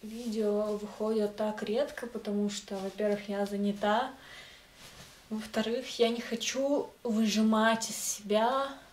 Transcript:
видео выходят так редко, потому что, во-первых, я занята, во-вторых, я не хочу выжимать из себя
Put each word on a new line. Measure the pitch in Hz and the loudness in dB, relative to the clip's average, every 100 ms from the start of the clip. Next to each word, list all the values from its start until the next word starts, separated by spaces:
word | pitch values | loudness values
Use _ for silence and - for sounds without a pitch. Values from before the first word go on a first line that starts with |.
видео | 214 226 240 214 208 208 214 208 | -10 -8 -4 0 2 2 0 -2
выходят | 208 - 214 220 202 - | -6 -4 0 2 0 0
так | 214 214 | -2 -2
редко, | 208 220 285 - 233 | -2 0 0 -2 -8
потому | 226 214 202 208 | -6 -2 0 0
что, | 202 - 196 | -2 -8 -6
во-первых, | 196 190 208 202 - | -6 -2 0 0 -2
я | 202 202 | -2 -2
занята, | 202 202 202 208 214 269 - - - - - - - - - - - - | 0 0 2 2 2 0 -6 -18 -18 -18 -20 -20 -20 -20 -20 -20 -20 -8
во-вторых, | 220 214 - 220 240 254 - | -8 -4 -2 0 -2 -4 2
я | 190 | 2
не | 233 | 2
хочу | - 226 - 254 277 285 - - | -4 -4 -2 0 0 0 -2 -6
выжимать | 240 214 220 196 220 220 220 226 - | -2 2 2 4 6 6 6 4 0
из | 214 | -6
себя | - - 208 208 233 269 277 269 - | -6 -6 0 2 4 2 -2 -6 -16